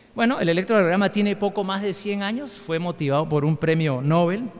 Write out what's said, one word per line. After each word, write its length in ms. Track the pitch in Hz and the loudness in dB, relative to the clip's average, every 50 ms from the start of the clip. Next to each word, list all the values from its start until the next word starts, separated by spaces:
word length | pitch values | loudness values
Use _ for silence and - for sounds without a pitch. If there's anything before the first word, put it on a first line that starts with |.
| - - - | -20 -12 -2
Bueno, 260 | - 233 233 269 - | 0 0 2 2 2
el 80 | - 165 | 2 2
electrocardiograma 640 | 170 170 190 190 233 214 190 165 175 196 202 190 196 | 2 0 0 2 4 4 4 4 4 2 2 2 2
tiene 240 | 208 208 208 202 | 2 0 0 0
poco 280 | 202 202 202 196 214 196 | 0 -2 -2 -2 -2 -4
más 180 | 190 190 196 202 | -4 -4 -4 -4
de 100 | 208 180 | -4 -6
cien 300 | - - 208 202 202 202 | -4 -4 -4 -4 -4 -4
años, 300 | 196 220 247 294 262 - | -4 -4 -6 -6 -10 -12
fue 260 | - - - 160 165 | -14 -8 -6 -4 -2
motivado 500 | 175 175 170 - 156 139 139 143 156 156 | -2 -4 -4 -2 -2 0 0 0 0 0
por 160 | 151 147 143 | 0 0 2
un 140 | 151 160 151 | 2 0 0
premio 420 | - 156 160 165 160 156 135 127 | 0 0 2 2 2 0 -2 0
Nobel, 480 | 131 147 160 170 175 170 180 214 254 226 - - | 0 2 2 4 4 2 0 -2 -4 -8 -10 -10